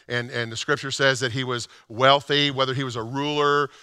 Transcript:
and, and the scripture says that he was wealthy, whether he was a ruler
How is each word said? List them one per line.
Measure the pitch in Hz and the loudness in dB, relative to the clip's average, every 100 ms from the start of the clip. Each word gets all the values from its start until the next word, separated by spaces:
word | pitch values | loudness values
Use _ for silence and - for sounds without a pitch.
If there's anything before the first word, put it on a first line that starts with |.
| - | -6
and, | 120 120 | -6 -4
and | 127 113 | -6 -6
the | 113 | -6
scripture | - 143 139 | -4 -4 -2
says | 131 135 127 | 2 2 2
that | 127 | -2
he | 131 | -4
was | 127 120 - - - | -4 -6 -8 -16 -12
wealthy, | 110 131 143 - 143 143 | 2 6 6 4 0 2
whether | 131 131 | 0 -2
he | 131 | -2
was | 135 | -4
a | 117 | -6
ruler | 113 139 147 147 143 143 143 - | -6 -4 -2 2 2 2 0 -6